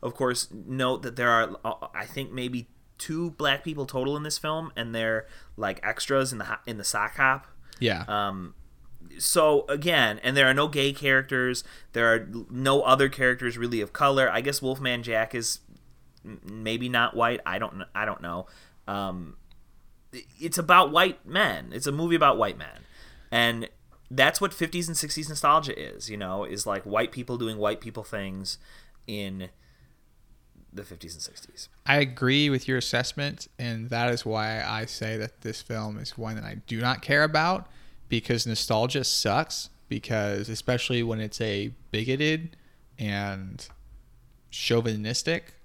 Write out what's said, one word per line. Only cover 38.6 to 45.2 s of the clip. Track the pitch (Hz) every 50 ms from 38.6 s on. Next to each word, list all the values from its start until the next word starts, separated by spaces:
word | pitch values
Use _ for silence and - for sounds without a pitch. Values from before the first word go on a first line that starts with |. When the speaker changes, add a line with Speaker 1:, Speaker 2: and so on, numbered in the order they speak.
| - - 113 110 117 127 135 147 127
Speaker 2:
sucks, | - - - - 110 101 127 160 - - - - - - _ - -
because | - 110 - - 117 107 101 104 101 101 107 117
especially | 113 - - - 127 120 - - 127 120 117
when | 117 113 110
it's | 110 110 - -
a | 117 110 101 101 101 110 123 - - -
bigoted | - 107 113 123 131 135 151 151 156 160 165 165 - - - - - _ - - - -
and | 110 104 101 101 101 101 98 95 95 95 101 123 - - - - - - - - - - - - - - - - _ _
chauvinistic | - - - - 117 117 113 117 110 107 107 107 120 -